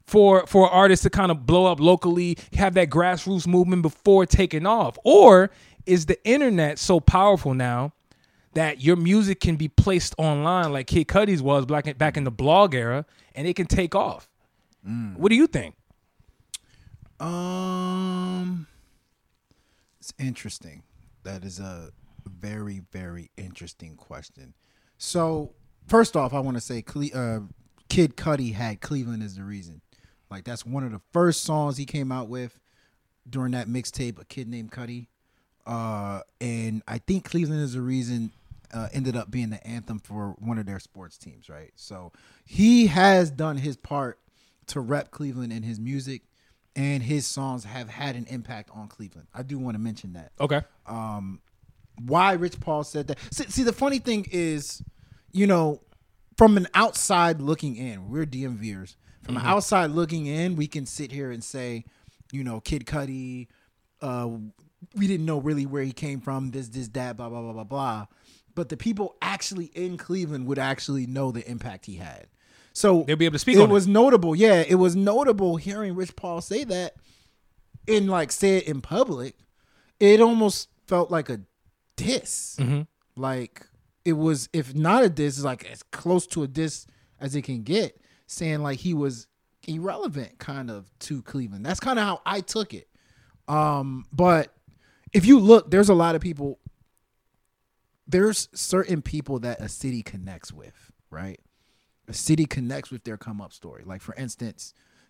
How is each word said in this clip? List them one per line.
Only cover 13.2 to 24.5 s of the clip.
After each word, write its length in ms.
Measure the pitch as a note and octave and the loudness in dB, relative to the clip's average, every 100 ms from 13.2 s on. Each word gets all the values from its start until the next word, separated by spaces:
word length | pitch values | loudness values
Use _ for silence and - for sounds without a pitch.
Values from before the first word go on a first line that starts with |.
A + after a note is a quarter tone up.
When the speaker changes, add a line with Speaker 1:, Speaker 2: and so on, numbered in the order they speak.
| _ - | _ -8
Speaker 1:
and 120 | E3 | -4
it 80 | F3+ | -2
can 120 | F3 | 0
take 280 | - E3+ G3 | 0 0 0
off?" 340 | - - - _ _ _ _ _ F#2+ | -2 -6 -16 _ _ _ _ _ -10
Speaker 2:
Mm. 300 | A#2 A2 F#2 | -8 -8 0
Speaker 1:
What 120 | F#3+ | 4
do 60 | A3+ | 6
you 120 | E4 | 4
think? 280 | C3+ F2 - _ _ _ _ _ _ _ - _ _ - - - - | 2 -6 -14 _ _ _ _ _ _ _ -20 _ _ -20 -20 -20 -12
Speaker 2:
Um, 1500 | E3 F3 F3+ F#3 F#3 F#3 F#3 F#3 F#3 F3+ F#3 F#3 F3+ F3+ D3+ _ _ _ _ _ _ _ _ _ _ _ _ _ | -8 -8 -6 -6 -6 -6 -4 -4 -4 -4 -4 -6 -6 -8 -12 _ _ _ _ _ _ _ _ _ _ _ _ _
it's 140 | - - | -20 -10
interesting. 640 | C3 A#2+ G#2+ - E2+ D2 _ _ _ _ | -10 -8 -12 -16 -20 -20 _ _ _ _
That 220 | F#2 F#2+ F#2+ | -14 -12 -12
is 140 | F2+ | -14
a 320 | F#2+ F2 D#2+ - _ - G2 | -14 -14 -18 -20 _ -20 -20
very, 560 | F2+ G#2 G#2+ G#2 G2 F2 | -16 -12 -10 -10 -12 -14
very 400 | F#2 F2+ F2 D#2+ - | -14 -14 -14 -18 -18
interesting 580 | F#2 F2 E2+ - E2 D2+ | -18 -16 -20 -20 -20 -20
question. 580 | - C2+ - _ C2 | -20 -20 -20 _ -20